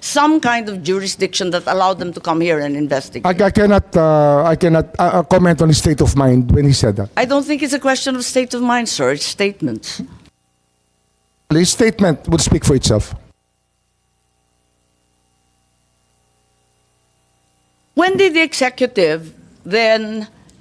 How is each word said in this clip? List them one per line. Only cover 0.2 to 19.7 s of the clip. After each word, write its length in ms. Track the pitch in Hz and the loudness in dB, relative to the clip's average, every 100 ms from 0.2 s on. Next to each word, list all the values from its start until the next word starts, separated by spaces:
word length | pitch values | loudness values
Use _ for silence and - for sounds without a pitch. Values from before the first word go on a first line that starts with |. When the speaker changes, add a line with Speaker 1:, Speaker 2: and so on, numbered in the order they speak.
| 294 311 | 2 2
Speaker 1:
kind 320 | 240 233 214 | 0 -2 -4
of 100 | 190 147 | -6 -4
jurisdiction 640 | 190 190 - 185 180 185 | -2 -4 -4 -4 -4 -4
that 160 | 175 - | -2 -2
allowed 320 | 185 185 185 | 0 0 -2
them 160 | 180 | -6
to 80 | 170 | -8
come 180 | 175 160 | -4 0
here 220 | 170 156 | 0 0
and 160 | 143 143 | -2 -4
investigate? 480 | 147 139 - - 180 | -2 -4 -6 -6 -2
Speaker 2:
I, 80 | |
I 160 | 185 196 | 0 2
cannot, 400 | 214 208 202 - 170 | 2 4 2 2 0
uh, 480 | 160 156 147 143 165 | 2 4 4 4 2
I 80 | |
cannot, 400 | 160 175 160 156 - | 2 2 2 0 -2
uh, 240 | 180 185 | 0 0
uh, 20 | - | 2
comment 340 | 185 180 165 | 2 4 2
on 80 | 160 | 2
his 140 | 151 | 2
state 180 | - 147 | 2 2
of 140 | 147 | 2
mind 400 | 135 135 123 123 | 2 4 4 4
when 100 | 147 | 2
he 80 | 143 | 4
said 220 | 127 120 | 2 2
that. 160 | 98 101 - | 0 -4 -4
Speaker 1:
I 80 | 240 | -2
don't 160 | 277 | 0
think 240 | 269 294 285 | -2 -2 -2
it's 80 | |
a 80 | 269 | -2
question 320 | 269 262 277 | -2 -2 -2
of 80 | 262 | -6
state 320 | 233 262 254 | -4 -2 -2
of 80 | 247 | -2
mind, 240 | 247 240 226 | 0 0 -2
sir. 320 | - 127 143 | -2 -2 -2
It's 80 | - | -4
statements. 720 | - 202 202 139 110 - - - - _ _ _ _ _ _ _ _ _ _ _ _ - | -4 -4 -4 -6 -6 -10 -14 -14 -18 _ _ _ _ _ _ _ _ _ _ _ _ -4
Speaker 2:
His 200 | 151 180 | 0 0
statement 580 | - 226 220 190 143 - | 2 0 2 0 -2 -2
would 140 | 160 | -2
speak 220 | - 180 | 0 0
for 120 | - 135 | 0 0
itself. 380 | - 107 - - - _ _ _ _ _ _ _ _ _ _ _ _ _ _ _ _ _ _ _ _ _ _ _ _ _ _ _ _ _ _ _ _ _ _ _ _ _ _ _ _ _ _ _ _ _ _ | 2 0 -2 -10 -18 _ _ _ _ _ _ _ _ _ _ _ _ _ _ _ _ _ _ _ _ _ _ _ _ _ _ _ _ _ _ _ _ _ _ _ _ _ _ _ _ _ _ _ _ _ _
Speaker 1:
When 240 | - 359 381 | -2 0 2
did 160 | 381 | 2
the 80 | 320 | 2
executive 880 | 320 - 254 254 247 247 165 165 160 - - _ | -2 -2 -4 -2 -2 0 0 -2 -8 -20 -20 _
then 640 | - | -6